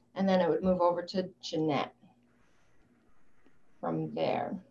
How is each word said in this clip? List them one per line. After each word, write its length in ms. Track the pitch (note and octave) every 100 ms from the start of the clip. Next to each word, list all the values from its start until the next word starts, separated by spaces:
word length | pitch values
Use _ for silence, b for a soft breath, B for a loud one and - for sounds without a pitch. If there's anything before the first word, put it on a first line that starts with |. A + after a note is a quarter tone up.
| _ F#3
and 120 | F#3+
then 140 | F#3
it 80 | F3
would 140 | D3+
move 180 | F#3 F3+
over 220 | F3 F3
to 260 | F3 F#3+ F#3 -
Jeanette 500 | - D#3+ D#3 C3 - - - _ _ _ _ _ _ - _ _ _ - - - - - - -
from 320 | E3+ D#3+ D#3 D3+
there. 400 | D3 E2 - F#3 -